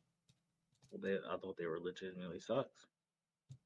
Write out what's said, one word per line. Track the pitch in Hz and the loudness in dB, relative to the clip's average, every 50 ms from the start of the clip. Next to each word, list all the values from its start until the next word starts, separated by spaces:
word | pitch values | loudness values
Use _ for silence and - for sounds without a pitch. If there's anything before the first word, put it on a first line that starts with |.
| _ _ _ _ _ _ _ _ _ _ _ _ _ _ _ _ - - | _ _ _ _ _ _ _ _ _ _ _ _ _ _ _ _ -16 -12
well, | 101 98 | -8 -2
they, | 98 98 98 | 2 2 2
I | 95 - - 90 92 | 2 2 0 -2 0
thought | - 95 - - | 0 -2 -2 0
they | 85 | 0
were | 82 80 85 | 0 2 0
legitimately | 87 90 90 - 95 92 90 90 90 90 85 92 | 0 -2 -2 -2 -4 -6 -4 -4 -4 -4 -4 -4
socks. | - - 113 135 - - - - - - _ _ _ _ _ _ _ _ _ _ _ - - - _ | 0 2 4 4 4 2 -2 -14 -20 -20 _ _ _ _ _ _ _ _ _ _ _ -20 -20 -20 _